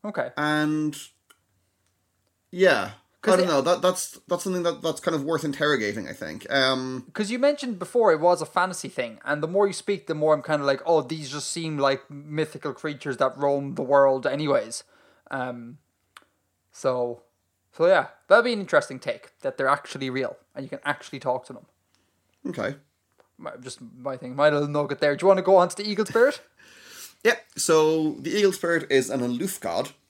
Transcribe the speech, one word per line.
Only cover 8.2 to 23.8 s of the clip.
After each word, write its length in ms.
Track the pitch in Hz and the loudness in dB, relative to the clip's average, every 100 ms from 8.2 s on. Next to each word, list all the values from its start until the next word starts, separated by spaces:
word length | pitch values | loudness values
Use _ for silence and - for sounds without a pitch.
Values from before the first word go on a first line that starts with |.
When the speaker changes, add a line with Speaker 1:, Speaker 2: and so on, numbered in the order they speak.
Speaker 1:
was 200 | 175 175 | 4 2
a 40 | 151 | 0
fantasy 420 | 180 185 175 135 | -2 -2 -4 -8
thing, 300 | - 120 110 | -6 -8 -8
and 180 | - 147 | -6 -4
the 60 | 156 | -2
more 180 | 190 202 | 2 0
you 60 | |
speak, 340 | - - 202 - | 0 -4 -6 -4
the 60 | |
more 180 | 151 151 | 0 2
I'm 80 | 151 | 2
kinda 220 | - 151 | 2 0
like, 160 | 139 135 165 | 0 0 2
"Oh, 140 | 165 | 0
these 280 | 127 160 139 | 0 -8 -8
just 200 | 147 - | -10 -8
seem 260 | 170 160 147 | -6 -6 0
like 320 | 139 135 - | 0 0 -6
mythical 600 | 143 147 151 151 - 151 | -18 -8 -6 -6 -6 -10
creatures 420 | 127 160 147 147 123 | -8 -8 -8 -8 -2
that 180 | 131 131 | -2 0
roam 380 | 143 143 139 135 | 0 0 -2 -6
the 60 | |
world 440 | 131 139 135 131 131 | 2 6 6 4 -2
anyways." 580 | 139 151 127 110 - _ _ _ _ _ | -2 0 0 -2 -12 _ _ _ _ _
Um, 480 | 135 127 120 117 147 _ _ _ - _ _ _ _ _ | -8 -6 -8 -16 -20 _ _ _ -20 _ _ _ _ _
so, 500 | - 139 127 123 117 _ _ _ _ _ | -6 -4 -2 -4 -6 _ _ _ _ _
so 140 | - 170 | 0 4
yeah, 220 | 180 123 _ _ | 4 2 _ _
that'd 160 | 214 | 4
be 80 | 240 | 4
an 60 | 220 | -4
interesting 380 | 190 196 180 131 | 2 2 2 -10
take, 400 | - 113 - _ | -8 -8 -12 _
that 160 | 135 131 | -8 -2
they're 120 | 135 | 0
actually 400 | 143 - 139 135 | 0 -2 -8 -6
real, 260 | 127 123 - _ | -4 -6 -8 _
and 100 | - | -14
you 40 | 135 | -12
can 100 | 139 | -8
actually 340 | 143 143 - 139 | -6 -6 -10 -8
talk 260 | 135 127 - | -4 -6 -8
to 60 | |
them. 120 | 123 _ _ _ _ _ _ _ _ - | -20 _ _ _ _ _ _ _ _ -10
Speaker 2:
Okay. 300 | 170 104 143 _ _ _ _ _ _ | -6 -6 -8 _ _ _ _ _ _
Speaker 1:
My, 160 | 85 123 | -16 -14
just 200 | 127 - | -18 -18